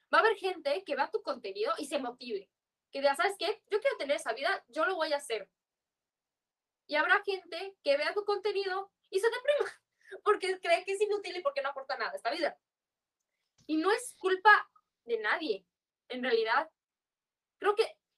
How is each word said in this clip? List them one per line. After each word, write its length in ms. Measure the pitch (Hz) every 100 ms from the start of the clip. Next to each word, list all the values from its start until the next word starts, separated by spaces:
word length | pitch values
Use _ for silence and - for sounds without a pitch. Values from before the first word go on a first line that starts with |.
| _
Va 60 | 311
a 20 |
haber 140 | 415 403
gente 460 | 381 339 285 320
que 120 | 381 269
vea 140 | 277
tu 120 | -
contenido 500 | - 254 208 196 233 320
y 80 | 294
se 120 | 285
motive. 500 | 262 - 247 202 - _ _ _ _
Que 100 | 277
diga, 140 | 277
"¿Sabes 220 | 277 381 403
qué? 240 | 381 427 _
Yo 100 | 415
quiero 160 | 539 466
tener 200 | 269 311
esa 160 | 262
vida, 320 | 226 311 381 -
yo 160 | 247 330
lo 100 | 370
voy 160 | 311
a 40 | 285
hacer". 300 | - 220 190 _ _ _ _ _ _ _ _ _ _ _ _ _ -
Y 80 | 302
habrá 260 | 330 381
gente 540 | 403 381 359 330 392 -
que 120 | 294 285
vea 160 | 302
tu 100 | 381
contenido 680 | 415 403 415 392 392 381 392 _ _
y 100 | 381
se 60 | 453
deprima, 420 | 480 523 587 427 - _ _
<laughs> 220 | - -
porque 340 | - 392 370 370
cree 240 | 359 349
que 80 | 370
es 80 | 392
inútil 360 | 415 403 370 359
y 60 |
porque 200 | 554 554
no 60 | 269
aporta 280 | 277 269 254
nada 160 | 208
a 40 | 190
esta 140 | 226
vida. 260 | 294 - - _ _ _ _ _ _ _ _ _ _ -
Y 100 | 311
no 160 | 349
es 220 | 466 - -
culpa 320 | 370 370 427 403 - _ _ _
de 140 | 233 226
nadie, 480 | 214 320 302 190 _ _ _ _ -
en 140 | 254
realidad. 460 | 247 226 220 254 320 _ _ _ _ _ _ _ _ _
Creo 160 | 381 415
que 80 | 427 - _